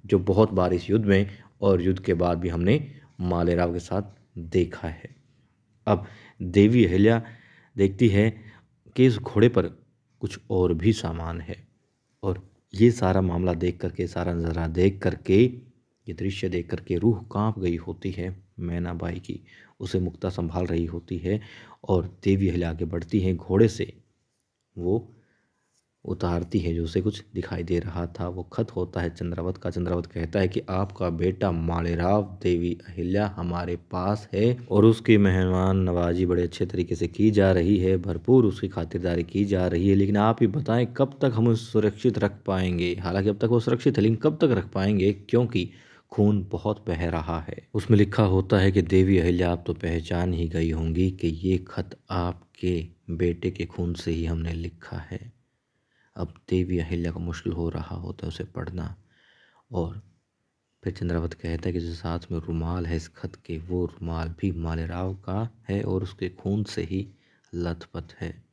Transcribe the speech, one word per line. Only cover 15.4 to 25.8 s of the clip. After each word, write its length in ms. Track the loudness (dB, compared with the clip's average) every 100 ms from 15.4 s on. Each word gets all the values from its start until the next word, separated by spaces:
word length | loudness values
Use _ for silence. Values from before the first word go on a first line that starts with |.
| 4 0 -18 _ _ _ -16
ये 80 |
दृश्य 340 | -6 -6 -4 -4
देख 220 | -4 -4
करके 260 | -8 -4 0
रूह 240 | 2 0 -4
कांप 260 | -2 -2 -2
गई 180 | -2 -4
होती 320 | -6 -8 -8
है 240 | -6 -8 -10 _ -10
मैनाबाई 600 | -6 -6 -6 -6 -8 -8
की। 200 | -10 -14 -14 -20 -20 _
उसे 200 | -4 -2
मुक्ता 300 | -2 -4 -8
संभाल 360 | -6 -6 -4 -2
रही 180 | -2 -4
होती 320 | -6 -8 -8
है 220 | -4 -4 -6 -20 -20 -18
और 220 | -2 0 0 -4
देवी 240 | 0 2 2
अहिल्या 220 | 0 -4
आगे 140 | -4 -6
बढ़ती 340 | -6 -2 0
हैं 160 | 0 -2
घोड़े 320 | 0 4 4
से, 240 | 2 -8 -10 _ _ _ _ _ _ _ -6
वो 380 | -2 -2 -4 -20 _ _ _ _ _ _